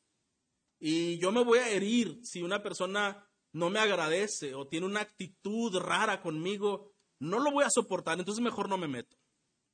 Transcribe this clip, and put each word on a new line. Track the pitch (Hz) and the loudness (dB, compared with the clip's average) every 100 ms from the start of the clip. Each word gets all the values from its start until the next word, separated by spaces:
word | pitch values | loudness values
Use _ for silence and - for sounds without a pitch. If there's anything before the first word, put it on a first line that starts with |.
| _ _ _ _ _ _ _ _ | _ _ _ _ _ _ _ _
Y | 156 165 170 170 | 0 2 2 0
yo | 180 | 2
me | 226 | 4
voy | 247 233 | 6 4
a | 247 | 4
herir | 202 202 240 214 147 | 0 2 2 2 -2
si | - 180 | -12 -8
una | 175 202 | -4 -2
persona | 202 170 190 202 202 196 - _ _ | -4 -4 -2 0 -2 -2 -14 _ _
no | 156 180 | -2 0
me | 208 | 2
agradece | 220 185 156 170 208 - 143 | 2 2 2 2 0 -4 -6
o | 131 135 | -8 -6
tiene | 160 | -4
una | 185 208 | -2 -2
actitud | 214 - 180 - 196 220 233 185 | -4 -8 -14 -8 -4 -2 0 0
rara | 165 175 220 190 | 0 2 2 0
conmigo, | 175 156 170 202 208 196 - _ _ - | -2 -4 -2 0 -2 -2 -8 _ _ -8
no | 143 208 | -2 2
lo | 285 | 2
voy | 285 | 4
a | 269 | 4
soportar, | 247 - 180 170 170 | 2 0 -2 -2 -4
entonces | 180 214 | -2 -2
mejor | 240 208 196 | -2 -2 -2
no | 190 | -2
me | 165 | -2
meto". | 127 - _ _ _ _ _ _ | -6 -8 _ _ _ _ _ _